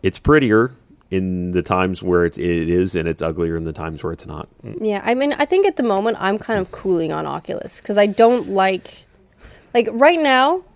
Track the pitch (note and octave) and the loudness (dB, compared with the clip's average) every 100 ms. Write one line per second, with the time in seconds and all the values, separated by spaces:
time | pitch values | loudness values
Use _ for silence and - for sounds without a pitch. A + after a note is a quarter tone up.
0 | F#2+ - - D3+ C3 A2 B2 C3 _ _ | -2 -2 4 4 6 4 2 -4 _ _
1 | _ F#2+ F#2 F2+ F2+ F2+ E2+ F#2 F#2 F2+ | _ -4 -2 -4 -2 -2 0 0 0 -2
2 | F#2 F2+ F2 - F2 E2+ E2 F2 F#2 F2+ | 0 2 2 0 -2 -2 0 0 0 -2
3 | E2 D#2+ D#2+ D#2+ E2 E2 E2 D#2 D#2+ D2+ | -4 -4 -6 -4 -4 -4 -6 -8 -10 -8
4 | F2 E2 - D2+ - _ - - G#3+ G3+ | -10 -10 -12 -14 -14 _ -16 -8 -6 -4
5 | - B3 C#4+ C#4+ D4 F#4 G4 - A#3+ G3 | -2 -2 -2 -2 0 2 0 0 0 0
6 | G#3+ A3+ F#3 G#3 - A3 F#3 - F#3+ F3 | 0 -2 -2 -4 -2 -4 -4 -8 -2 -2
7 | D#3+ D#3 D#3 D3 - - - - - G#3 | -2 -4 -6 -8 -8 -10 -10 -14 -2 2
8 | G#3 G3 A3+ B3 - G3 F#3+ F#3+ - - | 2 6 4 4 0 0 0 -2 -8 -20
9 | _ _ _ _ - - _ B3 A3+ A3+ | _ _ _ _ -20 -20 _ 0 0 4
10 | C#4+ E4+ D4+ C4 C4+ F4+ - | 4 4 4 4 4 2 -4